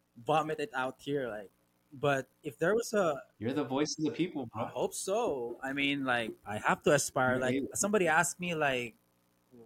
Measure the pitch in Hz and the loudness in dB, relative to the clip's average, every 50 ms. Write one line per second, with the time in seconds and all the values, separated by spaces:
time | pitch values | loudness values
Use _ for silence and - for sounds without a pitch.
0 | _ _ _ - 117 135 151 156 151 156 156 151 147 147 - 131 127 131 127 - | _ _ _ -8 -2 2 2 2 2 0 -2 -4 -4 -4 -2 -2 -2 -2 -4 -6
1 | - 143 143 143 131 117 104 107 101 - _ _ _ _ _ _ _ _ - 127 | -6 -4 -2 -2 -2 -4 -4 -8 -10 -14 _ _ _ _ _ _ _ _ -8 -2
2 | 127 143 139 135 127 - _ _ - 156 131 - 160 175 208 233 226 - - 208 | 0 2 2 2 -2 -6 _ _ -12 -12 -4 0 2 2 2 2 0 0 0 2
3 | 190 165 143 131 - - _ - 104 120 - 151 139 123 131 139 151 151 - - | 2 2 0 -2 -6 -14 _ -6 -4 -2 -2 -2 -2 -2 0 0 0 0 0 -2
4 | 156 147 - - 165 180 - 147 127 117 - 110 120 117 - 123 165 - - - | -2 -2 0 0 -2 -2 -2 -6 -8 -6 -6 -6 -6 -6 -4 -4 -4 -4 -4 -6
5 | - 190 190 226 247 196 147 131 117 120 117 - - 135 135 143 139 139 143 143 | -4 -2 -2 0 0 0 -2 -4 -4 -6 -8 -8 -8 -6 -2 0 0 2 0 0
6 | 135 131 123 120 113 110 - - - 101 104 104 - 143 180 - - 185 147 139 | 0 0 0 0 0 -2 -6 -10 -8 -8 -6 -2 0 0 0 2 4 4 4 4
7 | - - - 139 127 127 127 131 131 127 127 139 127 - - - - 202 208 208 | 4 0 0 2 2 4 2 2 2 2 2 0 -2 -4 -2 -2 0 2 2 2
8 | 180 160 156 165 175 - - - 175 180 170 156 151 139 131 123 120 113 - _ | 4 4 4 4 4 2 -2 -6 -6 -4 -2 0 2 2 2 0 -2 -6 -10 _
9 | _ _ _ _ _ _ _ _ _ _ 127 120 113 | _ _ _ _ _ _ _ _ _ _ -20 -20 -20